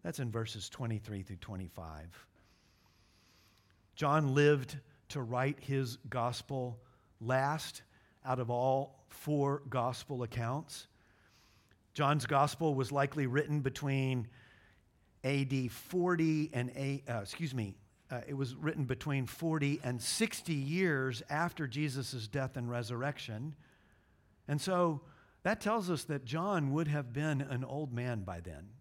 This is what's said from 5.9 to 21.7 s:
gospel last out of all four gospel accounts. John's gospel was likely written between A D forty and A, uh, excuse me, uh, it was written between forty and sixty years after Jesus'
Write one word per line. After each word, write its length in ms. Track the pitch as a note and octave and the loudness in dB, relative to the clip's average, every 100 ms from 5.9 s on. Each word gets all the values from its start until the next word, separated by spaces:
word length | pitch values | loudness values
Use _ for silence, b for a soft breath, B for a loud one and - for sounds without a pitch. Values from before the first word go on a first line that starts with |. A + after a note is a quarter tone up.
| A#2 A#2+ | -4 -6
gospel 720 | B2+ A#2+ A#2 - C3+ B2 A2+ b b b b | 0 0 -2 -6 -4 -4 -8 b b b b
last 640 | A2+ C3 C#3 D#3 - - - b b b | 2 4 4 0 -4 -12 -20 b b b
out 160 | C3 B2+ | -2 -2
of 100 | A#2+ | 0
all 540 | A#2+ C3 C3+ C#3 - - | 2 4 2 0 -10 -20
four 540 | - - D3 C#3 C#3+ B2+ | -10 0 4 4 2 -2
gospel 540 | B2+ A#2+ C3 - C3 | 0 0 -2 -6 -6
accounts. 640 | A#2 A#2+ A#2 C#3 E3 - - b b b b b b b b b _ | -4 -2 -2 -2 -6 -14 -16 b b b b b b b b b _
John's 320 | - C#3+ D3 A2+ | 2 4 4 4
gospel 500 | C#3 C#3+ - D#3+ C3+ | 4 4 4 2 2
was 160 | A#2+ | 2
likely 360 | C#3 C#3+ D3 C3 | 2 2 2 2
written 320 | C3 D3 D3 | 2 2 0
between 680 | C3+ - C#3+ C3+ C3 C3 A#2 B B B B B B _ _ _ | 0 -2 0 2 2 0 -2 B B B B B B _ _ _
A 200 | C3 C#3 | 0 0
D 240 | C3+ C3+ B2 | 2 0 0
forty 840 | - - F3+ F3 E3+ D#3+ D#3 D#3 | -6 -2 0 2 4 4 4 2
and 160 | B2 B2 B2 | 0 -2 -2
A, 260 | C#3 C#3 C#3 | -2 -2 -2
uh, 120 | A#2 | -4
excuse 320 | G2+ - E3 | -4 -6 -2
me, 220 | B2+ G2+ - - _ _ | -2 -2 -6 -20 _ _
uh, 120 | B2 B2 | -8 -6
it 80 | C#3 | -4
was 200 | C3 C3+ | -4 -2
written 300 | D#3 D#3 C3 | -2 0 -2
between 400 | B2 D3+ C#3 B2 | -2 0 0 -2
forty 540 | - E3 D#3+ C#3+ D3 | -2 0 2 2 0
and 180 | B2+ B2 | -2 -2
sixty 520 | - - A3 - - | -2 0 0 0 -2
years 680 | D3 C3+ E3+ F#3 C#3+ C3 A#2 - | -2 0 2 2 2 0 -2 -4
after 380 | D3 E3+ - | 0 0 -2
Jesus' 600 | C#3 | -4